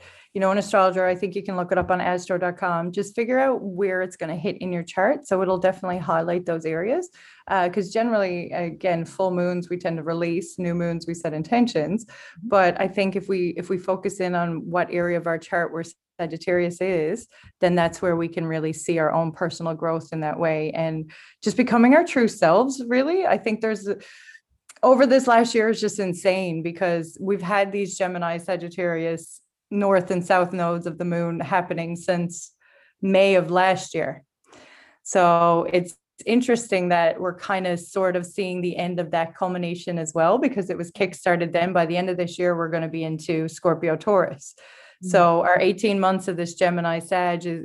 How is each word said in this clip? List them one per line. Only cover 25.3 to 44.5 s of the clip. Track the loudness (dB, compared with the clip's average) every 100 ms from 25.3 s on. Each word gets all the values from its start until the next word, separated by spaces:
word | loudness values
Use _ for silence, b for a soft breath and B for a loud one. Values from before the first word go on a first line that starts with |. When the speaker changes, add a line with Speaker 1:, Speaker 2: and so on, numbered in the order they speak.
| 6 4 4
Speaker 1:
year | 2
is | 2
just | -2 -2
insane | -4 0 0 0 0 -4
because | -6 -2 0 0 -4 -8
we've | -4 -2
had | 0 0 0
these | -2 -6 -4
Gemini, | -4 -4 -4 -4
Sagittarius, | -4 -6 -6 -6 -4 -2 -4 -6 -10 -20 _ _ _
north | 0 4 4 2
and | 0 2
south | 2 2
nodes | 0 -2 -2 -4
of | -6
the | -4
moon | -2 -2 -4
happening | -2 -2 -2 -4 -6 -6
since | -2 -2 -2 -8 -18 b b b b _
May | 2 4 6 4
of | 4
last | 2 2 2 -2
year. | -6 -6 -6 -16 _ B B B B B B
So | -2 4 6 6 6 4 2
it's | 0 -2 -6 _ -10 0
interesting | 2 2 0 0 -2 2
that | 2 2 0
we're | -4 -6
kind | -4 -2 -2
of | -4
sort | -4 -2 0 0
of | -4
seeing | -6 -4 -4
the | -4 -4
end | -4 -4
of | -2
that | -2 -2 -4
culmination | -4 -2 -4 -6 -6 -6
as | -4
well, | 2 2 4
because | 2 -2 -4
it | -6
was | -8
kickstarted | -4 -4 -2 0 0 0
then. | 0 0
By | 2 0
the | 0
end | -2
of | -2
this | -4 -2
year, | 0
we're | 0 -2
gonna | -4 -4
be | -4 -4
into | -4 -4 -2 -4
Scorpio, | -2 0 0 0 -2
Taurus. | 2 2 2 -2 -16